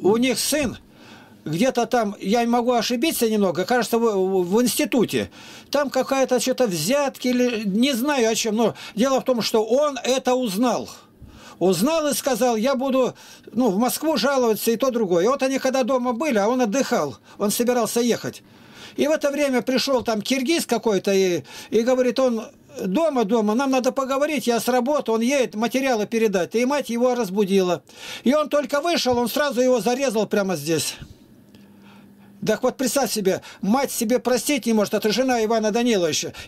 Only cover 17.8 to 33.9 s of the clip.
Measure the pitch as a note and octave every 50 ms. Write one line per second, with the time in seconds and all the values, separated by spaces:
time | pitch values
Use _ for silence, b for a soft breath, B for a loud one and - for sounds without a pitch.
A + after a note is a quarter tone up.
17.8 | A3 - - A#3+ A#3+ A#3 G3+ - - B2+ - - B B B B B B B B
18.8 | B B B - B3+ D4 D#4 D4+ D4 C#4+ C#4 C#4 D4 C#4 B3+ A#3+ - B3+ C4 A#3+
19.8 | - C4+ C4 A#3+ G#3 A#3+ A3 G#3 G3 - B3+ C4+ B3+ B3+ E4+ D#4 - - A#3+ A3
20.8 | - A#3 G3+ F#3 - G3+ G3 F#3+ F#3+ F#3 F3 D3+ B B B B B B - G#3+
21.8 | A#3 B3+ B3+ B3+ B3 B3 A#3 - C4 B3+ A#3 G3 - - - - - - C#4+ B3+
22.8 | - F#3 F#3 D4+ E4 D#4 C#4 B3 A3+ F#3 A#3+ A3+ G#3 G#3 G#3+ B3 C#4 C4+ C4 C4
23.8 | A#3 C4 B3 C4+ C4+ B3 C4+ C4+ D4 D#4 D4+ C4 - A#3+ A#3 A3 - A#3+ B3 B3+
24.8 | A#3+ C#4+ D4+ C#4 - A3+ A3+ A3+ A#3 B3 C#4+ C#4 A#3+ - - G#3+ A#3 A3+ - C4
25.8 | C4+ C4+ A#3+ G#3 G#3 G3+ A#3 A3+ A3+ A3 F#3+ F#3 E3 - - A3+ B3 B3+ D4 C#4+
26.8 | - - A#3 A#3 B3 B3+ B3 B3 A3+ F3 F#3 G#3+ G#3 F3 G3 G3 F#3 F3+ E3+ D3
27.8 | - B B B B B B B B A3+ C#4+ D4+ D4 - D4 D4 C#4+ - C#4+ C#4+
28.8 | D#4 F4 E4+ - - B3 B3 A#3+ A#3+ A3 - C4+ D4 C#4+ A3+ A#3 B3+ B3+ B3+ A#3
29.8 | F#3+ A#3 B3 B3+ C#4 B3+ G3 A3 G3+ - A3 G#3 G3 F#3+ F3+ D3 C#3+ D#3+ D#3+ D3
30.8 | - - - - - - - - - - - - - - B B B B B B
31.8 | B B B B B B - - - - - - - - G#3+ - - B3+ - -
32.8 | C4 A#3+ - C#4 B3+ G3+ - A3 F#3+ F#3+ F3 C#3 B B B B - F#3+ A3+ C#4
33.8 | C4+ -